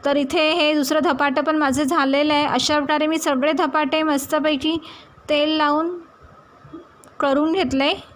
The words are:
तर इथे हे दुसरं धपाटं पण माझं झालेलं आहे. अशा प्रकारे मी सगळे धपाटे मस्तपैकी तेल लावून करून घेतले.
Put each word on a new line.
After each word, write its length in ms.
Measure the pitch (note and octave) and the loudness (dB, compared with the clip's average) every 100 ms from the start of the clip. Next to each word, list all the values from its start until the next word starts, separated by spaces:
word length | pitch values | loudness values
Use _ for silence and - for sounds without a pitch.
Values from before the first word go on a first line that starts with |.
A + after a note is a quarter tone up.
तर 120 | C#4+ C#4+ | 0 0
इथे 320 | C4+ E4+ D#4 | 0 0 0
हे 200 | E4+ D4+ | 2 2
दुसरं 280 | D4+ C4+ D#4 | 2 0 0
धपाटं 400 | D#4+ C4+ C#4+ C4+ | 0 0 0 0
पण 140 | D4 D#4 | 0 0
माझं 260 | C#4+ C4 | 0 0
झालेलं 520 | C#4+ E4 C4+ C#4 D4+ | 0 0 0 0 2
आहे. 100 | D4 | 2
अशा 340 | D4 B3+ B3+ D4+ | 2 0 0 0
प्रकारे 280 | C#4+ D4+ D#4 | 0 0 0
मी 120 | D#4+ | 0
सगळे 340 | D#4+ C4+ C#4+ | 0 0 0
धपाटे 500 | D4 D#4 D#4 D4 D#4 | 0 0 0 0 0
मस्तपैकी 720 | D#4 C#4+ C#4 D#4 D4+ D4 D#4 E4 - - - - - | 0 -2 -2 -2 0 0 -2 -4 -6 -20 -20 -20 -4
तेल 280 | D4+ D4+ D#4 | 0 0 0
लावून 400 | D4 D4+ E4 F4 E4 - - - - - - E4 - - - - | 2 0 -2 -6 -14 -20 -20 -20 -20 -20 -20 -20 -20 -20 -20 -4
करून 320 | C#4+ C#4 D#4 | 0 0 0
घेतले. 400 | E4 D4+ C4+ C#4 F#4+ - | 0 -2 0 -2 -4 -10